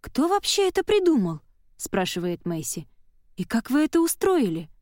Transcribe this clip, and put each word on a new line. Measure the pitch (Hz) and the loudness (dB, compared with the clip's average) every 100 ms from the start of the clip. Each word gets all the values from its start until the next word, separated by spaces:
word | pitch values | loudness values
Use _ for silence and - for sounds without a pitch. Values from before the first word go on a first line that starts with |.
«Кто | - - 320 | -8 -2 0
вообще | 403 - - 392 | 0 0 0 2
это | 370 | 0
придумал?» — | 370 427 349 302 180 160 _ _ _ _ | 2 2 4 2 2 -4 _ _ _ _
спрашивает | - 190 185 - 175 175 - | -6 -2 -2 -2 -4 -4 -6
Мэйси. | 165 160 - 151 _ _ _ _ - | -6 -6 -10 -12 _ _ _ _ -10
«И | |
как | 180 226 - | -4 -4 0
вы | 277 | 0
это | 311 330 | 2 2
устроили?» | 330 - 392 370 220 160 160 - | 0 0 2 2 2 -2 -8 -18